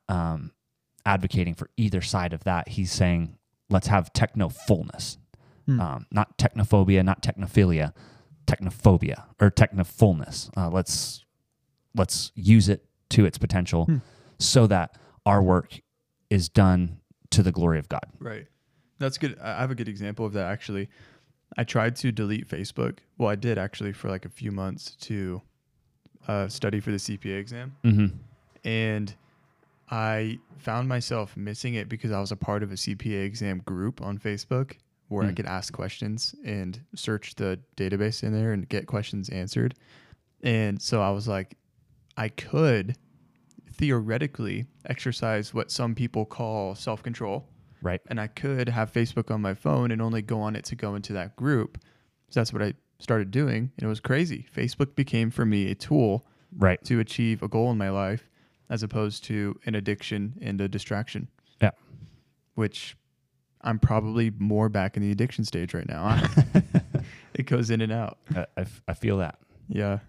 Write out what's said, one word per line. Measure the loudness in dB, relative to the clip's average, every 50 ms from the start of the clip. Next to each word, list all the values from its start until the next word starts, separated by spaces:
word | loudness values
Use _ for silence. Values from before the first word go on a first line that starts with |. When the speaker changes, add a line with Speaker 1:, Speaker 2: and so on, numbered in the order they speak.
| -6 -2
Speaker 1:
um, | -2 0 0 0 -2 -4 -6 -10 _ _ _ _ _ _ _ _ _ _ 0
advocating | 2 2 2 2 0 0 2 0 0 -2
for | -6 -8 -8 -2
either | 0 0 2 2 0
side | -2 0 0 0 0 0
of | -4 -4 -2
that. | 0 0 0 -2 -4
He's | -4 -4 -4 -2
saying, | 2 2 4 4 4 2 0 -2 -6 _ _ _ _ _ _ 2
"Let's | 2 2 4 4
have | 4 4 2 2
techno | 0 0 0 2 2 0 0 0
fullness." | -2 -4 2 2 2 2 2 -6 -8 -10 -10 -10 -10 -14 -20 _ _ -20 _ _ _ _ -2
Speaker 2:
Hmm. | 0 0 0
Speaker 1:
Um, | 0 -2 -4 -8 -8 -4
not | -2 -2 -2 -2 -2 0
technophobia, | 0 0 2 2 2 4 6 6 6 6 6 6 6
not | 4 2 0
technophilia, | -2 -4 -2 -4 -4 2 4 6 6 6 4 2 0 -2 -4 -10 -20 -20 -20 -20 _ _ -14 _ 0
technophobia | 0 0 0 0 -6 0 6 8 8 8 8 4 0 -4 -6 -12 -8 0 4
or | 4 6
technofulness. | 8 6 4 4 4 0 -2 0 4 6 6 6 6 2 -4 -8 -8 -10 -10 -8 -4
Uh, | -2 -2 0
let's, | 2 0 0 0 -2 -4 -4 -6 -10 -14 _ _ _ _ _ _ _ _ _ _ _ _ _ _ 0
let's | 0 0 2 0 -4 -6 -6 -6
use | 2 8 8 10 10 10 6
it | 2 0 _ _ _ _ _ 2
to | 6 6 6
its | 6 4 0
potential | 0 2 2 2 2 2 2 2 4
Speaker 2:
Hmm. | 4 2 0 0 -6 -20 _ -20 -16 _ -4
Speaker 1:
so | 0 4 6 8 8
that | 8 6 4 0 -2 _ -18 -20 -20 _ _ 2
our | 4 6 6
work | 8 6 6 4 4 0 -12 -20 _ _ _ _ _ _ _ _ _ 0
is | 2 2 2 4
done | 6 6 8 8 8 6 2 0 -4 -10 _ _ _ _ _ 2
to | 4 4 6
the | 4
glory | 4 2 2 2 2 2
of | -2 -4
God. | -8 -8 -8 -10 -16 -14
Speaker 2:
Right. | -12 -12 -12 -12 -16 _ _ _ _ _ _ _ _ _ _ -4
That's | -4 -4 -2 -2
good. | -4 -4 -4 -6
I | -6 -6
I | -4 -2
have | -2 -2
a | -2
good | -4 -6 -8
example | -6 -6 -6 -6 -4 -4 -4
of | -4
that, | -2 -2 -2 -2
actually. | -4 -6 -6 -6 -6 -6 -6 -8 _ -20 -20 -20 -20 _ _ _ _ _ _ -10 -4
I | -4 -4
tried | 0 0 0 0 0 -2
to | -2 -2 -2
delete | -2 0 -2 -2 -2 -4 -6 -8
Facebook. | -8 -8 -8 -8 -4 -4 -4 -4 -4 -8 _ _ _ -2
Well, | -2 0
I | 0
did | -2 -2 -2 -2 -2
actually | -4 -6 -6 -8 -8 -8
for, | -8 -8 -8 -6
like, | -6 -6 -10
a | -14
few | -14 -10 -8 -6
months | -4 -4 -4 -6 -8 -10 -14 -16 -18 -16
to, | -10 -8 -6 -6 -6 -6 -6 -8 -12 _ _ _ _ _ _ _ _ _ _ _ _ _ _ _ -8
uh, | -4 -2 -2 -2 -4
study | -6 -4 -4 -2 -2 -2
for | -2 -2
the | -4 -4
C | -4 -6 -8
P | -8 -8 -8 -6
A |
exam. | -6 -8 -10 -12 -14 -14 -14 -8 _ 4
Speaker 1:
Mm-hmm. | 4 6 6 4 2 0 -6 -16 -20 _ _ _ _ _ -10 -6
Speaker 2:
And | -4 -2 -2 -2 -2 -2 -4 -4 -8 -10 _ _ _ _ _ _ _ _ _ _ _ _ _ _ -8
I | -6 -4 -2 -2 -2 -2 -2 -4 -6 -10 _ _ -20 -12
found | -8 -6 -4 -2 -2 -2
myself | -2 -4 -4 -4 -4 -4 -4 -6 -8
missing | -10 -10 -8 -8 -8 -6 -6 -6
it | -6 -6 -6
because | -8 -6 -4 -4
I | -2 -2
was | -4 -4
a | -6
part | -6 -4 -2 -2 -2
of | -4 -4
a | -6
C | -8 -6 -6 -6
P | -6 -6 -4 -4
A | -4
exam | -4 -4 -6 -6 -4 -4 -4 -6
group | -6 -6 -6 -4 -4 -4 -4 -6
on | -8 -8 -8 -6
Facebook | -6 -6 -6 -6 -4 -4 -2 -2 -2 -4 -8 _ _ _ _ _ _ -6
where | -2 0 0
I | 0
Speaker 1:
Hmm. | 0
Speaker 2:
could | -2 -6
ask | -6 -6 -8 -8 -10 -10
questions | -8 -8 -8 -8 -8 -6 -6 -6 -6 -6 -8 -8 -8
and | -8 -6 -6 -6 -6 -6 -8 -12 -14 -16 -14
search | -8 -4 -4 -4 -4 -4 -8 -8
the | -4 -4 -4 -4 -6 -10 _ -8
database | -4 -4 -2 0 0 0 0 -2 -2
in | -4 -2
there | 0 0 0 0 0
and | -2 -4
get | -4 -6 -6 -4
questions | -4 -4 -4 -4 -4 -6 -8 -8 -6
answered. | -6 -8 -6 -4 -2 0 0 0 -2 _ _ _ -20 -20 _ _ -20 _ _ _ _ -6
And | -2 0 0 0 0 -2 -4 -4
so | -4 -2 0 2
I | 2 2
was | 0 -2 -2 -4
like, | -4 -4 -4 -8 -14 _ _ _ _ _ _ _ _ _ _ _ -8
"I | -6 -6 -6
could | -6 -10 -8 -2 0 2 4 4 4 2 0 -2 -6 _ _ _ _ _ _ _ _ _ _ _ -20 -20 -20 -12
theoretically | -4 -2 0 2 2 0 0 0 -2 -2 -2 -4 -6 -6 -6 -4 -4 -6 -8 -8 _ _ -8
exercise | -8 -6 -4 -4 -6 -4 -2 -2 -2 0 -2 -2 -4
what | -4 -6 -4 -4
some | -4 -2 -2 -2 -2
people | -2 -4 -2 -2 -4 -4
call | -4 -6 -8 -6 -4 -4 -4 -4 -6 -6
self-control." | -8 -6 -8 -8 -6 -8 -10 -8 -6 -4 -4 -4 -6 -8 -12 -20 _ _ _ -14 -6
Speaker 1:
Right. | -4 -4 -4 -4 _
Speaker 2:
And | -6 -6 -6
I | -6 -8
could | -8 -6 -4 -4 -2 -2 -2 -2
have | 0 -2 -2 0
Facebook | 0 0 0 0 -2 -4 -4 -2
on | -2 -2
my | -2 -2 -2
phone | -2 0 0 2 2 2 0
and | -2 -2
only | -2 -2 -2 -2
go | -2 -4 -4 -2
on | -2 -4 -6
it | -6 -8
to | -10 -8
go | -6 -6 -6 -6
into | -6 -8 -6 -6
that | -6 -6 -8 -8
group. | -4 0 0 2 2 0 -2 -8 -16 _ _ _ _ _ _ _ _ _ -4
So | -2 -2
that's | -2 -2
what | -2 -2
I | -2 -2 -4 _ _ _ _ -10
started | -4 -2 0 0 0 0
doing. | 0 0 0 0 0 -2 -4 -4 -6
And | -6 -4
it | -4
was | -4 -4
crazy. | -2 0 0 0 0 -2 -4 -8 -10 _ -6
Facebook | -4 -4 -2 0 -2 -4 -2 0
became | -4 -2 0 0 0 0 0
for | 0 0 0
me | 2 2 2 0 -2
a | -4
tool | -6 -2 0 2 4 4 4 2 0 -4 _ _ _ _ -12 -2
Speaker 1:
Right. | 2 4 4 4 2 0
Speaker 2:
to | 0 0 0
achieve | 0 -2 -2 0 0 0 0 -2
a | -4 -2
goal | 0 0 0 2
in | 0 0
my | -2 -2
life | -2 -2 -2 -2 -4 -6 -8 _ _ _ _ _ _ _ _ -8
as | -6 -6
opposed | -4 -4 -4 -2 -2 -4 -4 -8 -8
to | -6 -4 -4 -4 -4 -6 -6 -6
an | -6 -4
addiction | -4 -2 -2 -4 -4 -4 -6 -6 -4 -4 -6 -8 -8
and | -6 -6 -4 -2
a | -2 -4
distraction. | -4 -6 -6 -4 -6 -6 -6 -6 -8 -10 -10 -12 _ _ _ _ _ 2
Speaker 1:
Yeah. | 2 2 2 _ _ -20 -20 -20 -20 -20 _ _ _ _ _ _ _ _ -4
Speaker 2:
Which | -2 -2 -2 -4 -6 -14 -14 -16 _ _ _ _ _ _ _ _ _ _ _ _ _ -4
I'm | -2 0 2
probably | 2 4 4 2 0 0 0 0 0 0
more | 0 0 0 2 2 4 2 2
back | 2 0 0 0 -2
in | -2
the | 0 0
addiction | 0 0 0 -2 -2 -4 -4
stage | -4 -4 -4 -4 -4 -6
right | -6 -6 -6
now. | -6 -4 0 2 2 2 2
<laughs> | 4 6 4 6 6 6 4 4 4 0 0 0 0 -4 -4 -6 -6 -14 -20 -18 -10 -6
It | -4 -2
goes | 0 0 0 2 2
in | 0 0
and | 0 0
out. | -2 -4 -4 -6 -8 _ _ -6 -4
Speaker 1:
I, | -4 -4 -6 -6
I | -8
f-, | -8 -8 -8 -12 -8
I | -8 -6
feel | -2 0 0 0 0
that. | 0 -4 -6 -12 _ _ _ -20 -12 -6
Speaker 2:
Yeah. | -4 -2 0 0 -2 -4 -6